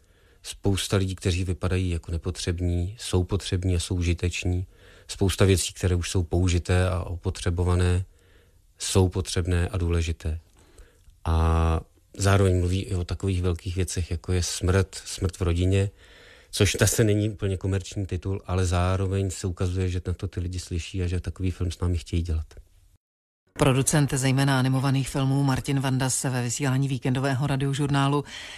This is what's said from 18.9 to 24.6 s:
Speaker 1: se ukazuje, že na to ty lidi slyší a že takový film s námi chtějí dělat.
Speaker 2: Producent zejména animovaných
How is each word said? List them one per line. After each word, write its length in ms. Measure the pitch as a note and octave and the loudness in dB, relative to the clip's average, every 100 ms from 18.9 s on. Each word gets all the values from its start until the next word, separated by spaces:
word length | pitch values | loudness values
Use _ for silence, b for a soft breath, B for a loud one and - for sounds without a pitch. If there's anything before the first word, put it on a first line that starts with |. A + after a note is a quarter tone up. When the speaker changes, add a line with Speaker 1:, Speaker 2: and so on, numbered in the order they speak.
| F#2 F#2+ G2 G2 | 0 0 0 -2
Speaker 1:
se 160 | - G2 | -2 -4
ukazuje, 420 | F2 F2+ F#2 F#2 | -2 -2 0 -2
že 120 | F2 F2+ | -2 -4
na 60 | |
to 140 | E2+ G2 | -4 -4
ty 120 | - | -4
lidi 200 | F2 F2+ | -4 -6
slyší 440 | - F2 - F#2 | -4 -6 -4 -4
a 40 | F2 | -2
že 120 | F2+ | -2
takový 320 | F2 - F#2 | -4 -4 -4
film 200 | - F2 | -2 -4
s 80 | - | -2
námi 180 | F2+ E2+ | -2 -2
chtějí 240 | - E2+ | -2 -2
dělat. 220 | E2+ D#2+ - - - _ _ _ _ _ _ _ _ - | 0 -2 -4 -12 -20 _ _ _ _ _ _ _ _ 2
Speaker 2:
Producent 540 | D3+ C3 C3 D#3 C#3 | 4 4 4 4 4
zejména 460 | C#3 C3+ C3 C#3 | 2 2 4 4
animovaných 500 | C3+ | 4